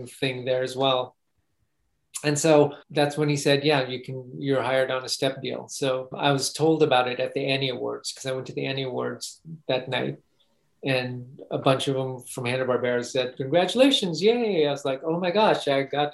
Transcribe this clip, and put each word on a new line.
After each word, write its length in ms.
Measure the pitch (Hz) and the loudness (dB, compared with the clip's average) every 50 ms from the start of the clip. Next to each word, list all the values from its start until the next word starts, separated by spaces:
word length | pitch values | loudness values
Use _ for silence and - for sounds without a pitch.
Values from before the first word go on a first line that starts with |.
| 127 120 - - | -12 -12 -10 -4
thing 240 | - 135 127 123 120 | -4 -4 -4 -4 -2
there 180 | 131 127 127 | -2 -2 -2
as 140 | 131 127 127 | -2 -4 -2
well. 400 | 127 135 135 131 127 123 120 _ _ _ _ _ _ _ _ _ _ _ _ _ _ _ _ _ _ _ _ - - - | 0 2 2 2 0 -2 -4 _ _ _ _ _ _ _ _ _ _ _ _ _ _ _ _ _ _ _ _ -12 -4 -2
And 140 | 147 147 143 | -2 0 2
so 360 | - 165 156 147 143 147 - - - - | 4 6 8 8 8 6 4 -6 -14 -6
that's 260 | - 151 147 143 143 151 | 0 0 0 0 2 0
when 120 | 156 147 | 0 0
he 80 | 147 143 | 0 2
said, 260 | - 147 143 139 139 | 4 4 4 4 4
"Yeah, 240 | 151 151 139 131 127 | 2 2 2 0 -2
you 140 | 127 123 | -6 -10
can, 280 | - - 131 131 127 127 139 160 | -10 -10 -12 -12 -12 -12 -12 -6
you're 240 | 147 139 135 131 | -2 0 0 0
hired 300 | 117 123 131 131 131 127 | 0 0 0 0 0 0
on 140 | 131 127 127 | -2 -4 -4
a 40 | 120 | -6
step 320 | - - 147 135 135 - | -4 -2 -2 -2 -2 -4
deal." 280 | 123 123 123 123 127 - | -8 -8 -8 -8 -10 -10
So 400 | - - 143 135 131 131 131 131 - | -8 -4 -2 -2 -2 -2 -4 -8 -8
I 180 | 151 143 143 | -2 0 2
was 200 | 143 135 - - | 2 2 0 -2
told 320 | - - 147 160 160 156 156 | -2 0 2 2 4 4 4
about 240 | 135 131 123 123 123 | 4 4 4 2 2
it 120 | 120 120 | 0 -4
at 140 | 127 127 - | -4 -2 -2
the 120 | 139 135 | -2 -2
Annie 240 | 135 135 135 139 131 | 0 0 0 0 -2
Awards, 420 | 120 - 117 120 120 117 - - | -4 -4 -6 -6 -6 -6 -8 -10
'cause 140 | - - - | -12 -8 -6
I 80 | 135 131 | -6 -6
went 140 | 131 127 123 | -6 -6 -8
to 60 | 120 | -8
the 120 | 143 139 | -6 -4
Annie 180 | 135 135 135 135 | -4 -4 -4 -4
Awards 580 | 131 123 127 123 123 123 123 - - - - - 160 - - _ - | -6 -4 -4 -4 -4 -6 -8 -12 -14 -14 -16 -18 -18 -18 -14 _ -4
that 180 | 131 127 - - | -4 -2 -2 -4
night, 300 | 127 123 127 135 147 - _ _ _ _ _ _ _ _ _ _ _ _ - | -4 -4 -4 -4 -6 -10 _ _ _ _ _ _ _ _ _ _ _ _ -4
and 580 | 143 131 127 127 127 123 123 123 127 139 - - - | -2 0 0 -2 -2 -6 -8 -12 -14 -16 -18 -12 -6
a 80 | - 127 | -6 0
bunch 300 | - 143 135 131 - 139 | 2 2 2 2 2 -2
of 80 | 135 | -2
them 260 | 131 135 131 131 123 - | -2 -2 -4 -6 -10 -12
from 220 | - - - 123 | -12 -10 -6 -4
Hanna-Barbera 600 | 120 123 131 131 123 123 117 123 123 123 120 120 | -2 -2 0 0 0 0 0 2 0 0 0 -2
said, 320 | - - 131 127 127 - - | -2 -2 -2 -2 -2 -4 -6
"Congratulations, 840 | 135 131 143 170 185 180 185 233 262 285 269 - 208 185 165 151 | -4 2 2 2 2 2 4 4 4 6 6 2 0 0 -2 2
yay." 460 | 180 214 233 240 240 220 196 165 151 143 | 2 2 4 4 2 0 2 2 2 2
I 40 | |
was 120 | 143 143 - | 0 -2 -2
like, 180 | 143 131 131 - | -4 -4 -4 -2
"Oh 140 | 160 165 175 | -4 -2 -2
my 140 | 185 180 | 0 0
gosh, 380 | 170 208 214 196 151 - - 143 | 2 4 4 4 4 2 2 0
I 140 | 139 135 139 | 0 0 0
got 300 | 135 - 143 147 147 | -2 0 -2 -2 -2